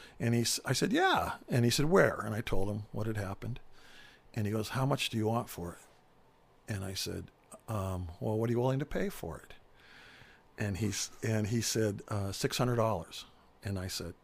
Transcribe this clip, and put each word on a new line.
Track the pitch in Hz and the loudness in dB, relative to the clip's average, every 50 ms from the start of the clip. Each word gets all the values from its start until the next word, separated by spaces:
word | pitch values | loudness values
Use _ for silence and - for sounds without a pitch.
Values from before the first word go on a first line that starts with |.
| - - - - | -20 -16 -8 -2
And | - 117 120 | 0 2 4
he | 117 | 4
s-, | 117 - - - - | 4 2 0 0 0
I | - | 0
said, | 131 - - - 220 | 0 2 2 2 4
"Yeah." | 320 370 381 330 - - - - - - - | 4 4 6 4 4 2 0 -4 -8 -4 0
And | 202 120 117 | 4 4 6
he | 120 | 6
said, | 113 - 147 | 6 4 4
"Where?" | - 98 95 76 - - - | 6 6 8 6 6 4 0
And | 107 107 107 | -2 -4 -4
I | 107 | -4
told | - - 110 95 95 101 | -2 2 4 4 4 4
him | 104 107 104 - - | 0 -4 -6 -6 -6
what | 107 107 | -4 -4
had | 113 104 | -2 -2
happened. | 98 98 95 98 - - 107 127 - - - - - - - - - - - - - - - - | -2 -4 -4 -6 -6 -6 -8 -8 -8 -10 -16 -20 -20 -20 -20 -20 -20 -20 -20 -20 -20 -20 -8 -4
And | 113 104 | -2 -2
he | 101 107 | 0 0
goes, | 110 104 - | -2 -2 -2
"How | - 127 135 | 0 0 2
much | 139 139 - - - | 2 2 0 0 -2
do | - | 0
you | 113 107 | 0 2
want | 107 113 120 117 - | 2 2 0 -2 -4
for | - - 87 87 87 | -8 -8 -8 -8 -10
it?" | - - - - - _ _ _ - - - _ _ _ _ - - _ - 107 | -12 -16 -20 -20 -20 _ _ _ -20 -20 -20 _ _ _ _ -20 -14 _ -6 -6
And | 98 92 | -4 -4
I | 95 98 | -6 -6
said, | - - 98 92 90 87 - - _ _ - - - - | -6 -6 -4 -6 -6 -8 -10 -16 _ _ -20 -20 -14 -8
um, | - 113 107 95 95 92 90 92 85 - - | -4 -4 -2 -2 -2 -2 -2 -4 -6 -8 -6
"Well, | 120 113 107 | -4 -2 0
what | 110 113 117 | 0 2 2
are | 117 | 2
you | 120 | 2
willing | 120 131 131 135 | 2 2 2 0
to | 147 | -2
pay | - - 185 185 202 | -4 -4 -4 -4 -4
for | - - - 82 - | -4 -6 -8 -10 -10
it?" | - - - - - - - - - - - - - - - - - - - - - - - _ | -10 -14 -18 -20 -20 -20 -20 -20 -20 -20 -20 -20 -20 -20 -20 -20 -20 -20 -20 -20 -20 -20 -12 _
And | - 110 101 98 | -4 -2 -2 0
he | 87 113 101 | 0 -2 -2
s-, | 98 - - - - - - | -2 -2 -4 -6 -8 -4 -2
and | 117 110 107 107 | 0 0 2 2
he | 101 117 117 | 0 0 0
said, | 104 - - 113 110 104 98 107 - | 0 0 2 2 2 2 0 -2 -6
uh, | - 110 104 98 98 | -6 -4 -4 -2 -4
"six | 95 - - 135 - | -2 -2 -2 -2 0
hundred | - 127 123 120 | 0 0 2 2
dollars." | 117 110 110 104 87 82 - - - - - - - - - - _ - | 2 2 2 2 -2 -4 -8 -12 -16 -16 -16 -20 -20 -20 -20 -18 _ -6
And | 101 98 92 | -4 -4 -4
I | 90 | -4
said, | 92 - - 87 85 87 - | -4 -6 -6 -6 -8 -10 -10